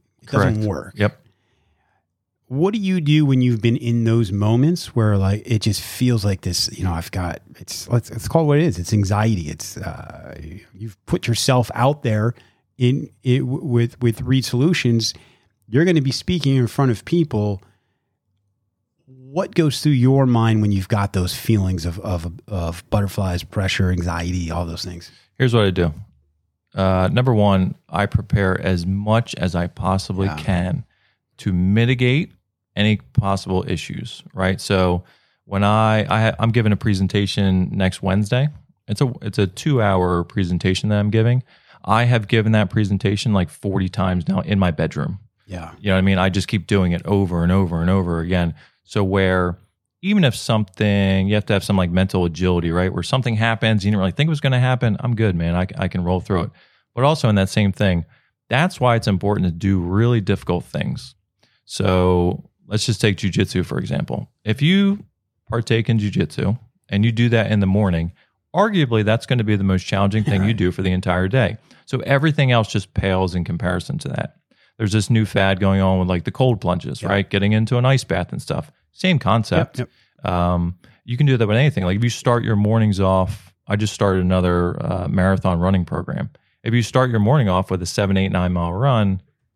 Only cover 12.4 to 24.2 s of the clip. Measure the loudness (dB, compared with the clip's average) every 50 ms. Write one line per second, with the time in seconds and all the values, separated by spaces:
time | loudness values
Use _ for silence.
12.4 | _ _ _ _ _ _ _ 0 0 0 2 0 -4 -10 _ _ 0 0 0 2
13.4 | 0 -2 -4 -6 -4 0 0 2 0 0 -2 -2 0 0 0 -2 -2 0 0 0
14.4 | 0 -2 -2 0 2 2 0 0 0 0 0 0 0 -4 -8 -10 -18 _ _ _
15.4 | _ _ _ _ _ -2 0 2 2 4 2 2 0 0 -4 -4 -4 -4 -2 0
16.4 | 0 2 2 2 0 0 0 0 0 0 0 -2 -4 -2 0 0 0 0 -2 -2
17.4 | -2 -2 -4 -6 -10 _ _ _ _ _ _ _ _ _ _ _ _ _ _ _
18.4 | _ _ _ _ _ _ _ _ _ _ _ _ _ _ -20 -20 -20 -6 -4 -4
19.4 | -4 0 2 2 4 4 2 2 2 2 4 4 6 6 6 6 4 4 4 4
20.4 | 4 4 4 4 4 2 2 0 0 0 0 0 0 0 0 -2 -2 -2 -4 -4
21.4 | 0 0 2 2 2 0 -2 -2 -4 -6 -8 -6 -6 -4 -4 -4 -4 -8 -10 -12
22.4 | -12 -8 -6 -4 -4 -6 -6 -8 -6 _ 0 0 0 -2 -2 -2 -2 -2 -2 -4
23.4 | -6 -6 -4 -4 -2 -2 0 0 0 2 0 0 -2 -4 -4 -4